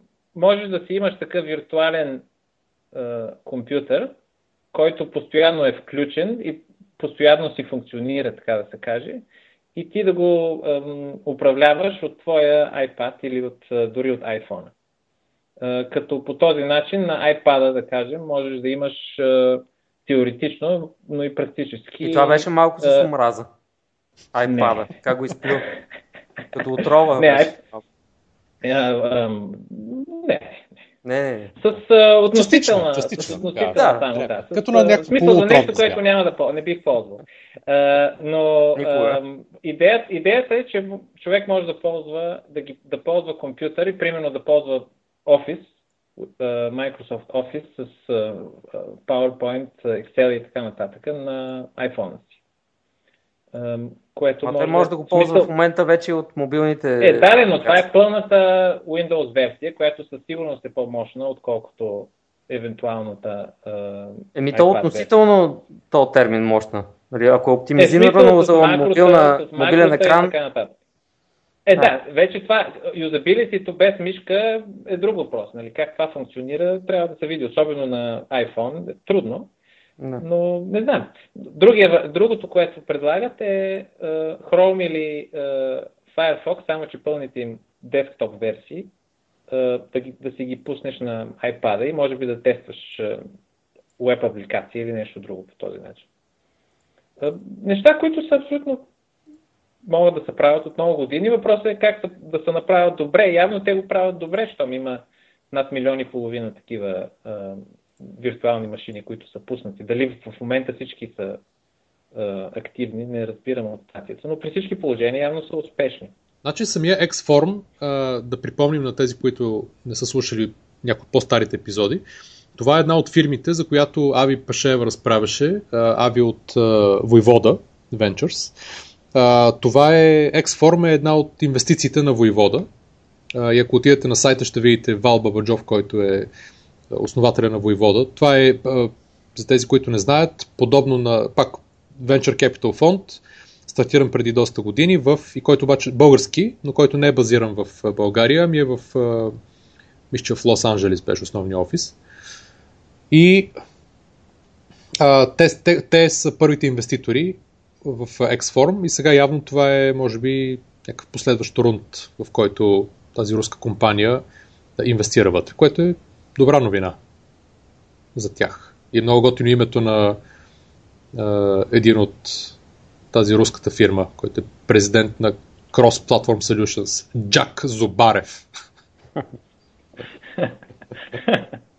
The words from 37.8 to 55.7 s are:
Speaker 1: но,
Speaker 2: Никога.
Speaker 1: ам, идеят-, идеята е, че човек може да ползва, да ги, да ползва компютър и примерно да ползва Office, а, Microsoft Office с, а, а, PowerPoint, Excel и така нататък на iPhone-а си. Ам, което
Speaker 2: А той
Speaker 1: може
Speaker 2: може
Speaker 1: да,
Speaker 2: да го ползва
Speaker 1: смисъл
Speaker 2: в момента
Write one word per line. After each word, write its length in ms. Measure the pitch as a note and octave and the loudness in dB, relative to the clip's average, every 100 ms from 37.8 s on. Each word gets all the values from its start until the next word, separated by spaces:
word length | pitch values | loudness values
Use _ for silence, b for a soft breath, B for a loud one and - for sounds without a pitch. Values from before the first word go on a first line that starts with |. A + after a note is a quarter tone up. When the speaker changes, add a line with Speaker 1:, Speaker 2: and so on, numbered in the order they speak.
| C#3 C#3+ C#3+ - | 4 4 2 -2
Speaker 1:
но, 520 | D3+ D#3 D#3 D3+ D3 C#3+ | -6 -2 2 4 2 0
Speaker 2:
Никога. 380 | D3+ C#3 C#3 C#3 | -2 0 0 -2
Speaker 1:
ам, 220 | C3+ C3+ - _ | -6 -14 -20 _
идеят-, 420 | D#3+ D3+ F3 A3+ - | -10 2 4 4 -2
идеята 440 | F3 F#3 A#3+ B3 | -4 0 0 0
е, 120 | A#3 B3 | -4 -4
че 220 | G3+ G3 G3 _ _ | -8 -8 -14 _ _
човек 320 | F3 G3 G3 | -4 -4 -2
може 180 | F#3+ E3+ | -4 -4
да 140 | D#3 | -6
ползва, 600 | E3+ E3 D3+ D#3+ E3+ F3+ - | -6 -6 -8 -8 -8 -10 -14
да 120 | D3 | -14
ги, 180 | C3+ C3 | -14 -18
да 200 | _ C3+ | _ -10
ползва 340 | - F3 E3 D3+ | -4 -4 -4 -10
компютър 480 | C#3 B2+ D#3 D#3+ F#3 | -12 -10 -8 -4 -4
и 120 | F#3+ | -4
примерно 320 | E3+ E3 D3 | -6 -4 -8
да 140 | C3+ | -6
ползва 400 | - D3 C3+ B2+ B2+ _ _ _ - | 0 0 0 -6 -8 _ _ _ 0
Office, 380 | C#3+ D3 - _ _ _ _ _ - - - | 0 0 -12 _ _ _ _ _ -20 -18 -10
а, 60 | B2 A#2+ A#2+ | -6 -6 -6
Microsoft 560 | B2+ C3+ C3+ A#2+ A#2 - | -6 -10 -12 -14 -16 -10
Office 400 | B2+ B2+ D3+ - - | -8 -8 -12 -16 -18
с, 320 | B2+ _ - | -18 _ -6
а, 40 | |
а, 680 | A2+ G#2+ G#2 - - _ - G2+ G#2 - | -4 -6 -10 -16 -20 _ -16 -16 -12 -6
PowerPoint, 600 | B2+ B2+ B2+ B2 B2+ C3+ _ | -2 -2 -4 -6 -6 -10 _
Excel 460 | A#2+ G#2+ - - B2+ | -6 -6 -4 0 0
и 120 | A#2 | -2
така 200 | A#2 B2+ | -8 -12
нататък 440 | A2 G2+ G2 - - | -10 -10 -12 -10 -12
на 600 | D3 C3+ C3 C3 C3 B2+ - | -10 -10 -10 -12 -14 -14 -10
iPhone-а 380 | B2+ B2 F#2 - _ | -8 -8 -10 -12 _
си. 120 | _ _ _ _ _ _ _ _ _ _ _ _ | _ _ _ _ _ _ _ _ _ _ _ _
Ам, 360 | B2 A#2+ A#2 A#2+ - _ | -12 -10 -10 -12 -18 _
което 320 | - C#3 C3 - | -4 -4 -2 -6
Speaker 2:
А 60 | |
той 80 | C#3+ | -4
Speaker 1:
може 60 | D#3+ | 0
Speaker 2:
може 120 | E3+ | 0
Speaker 1:
да, 60 | D#3+ | 0
Speaker 2:
да 60 | E3 | -4
го 100 | D3+ | 0
ползва 200 | F3 E3 | 2 4
Speaker 1:
смисъл 200 | F#3 D#3+ | 4 2
Speaker 2:
в 40 | |
момента 340 | D#3+ E3+ | 2 0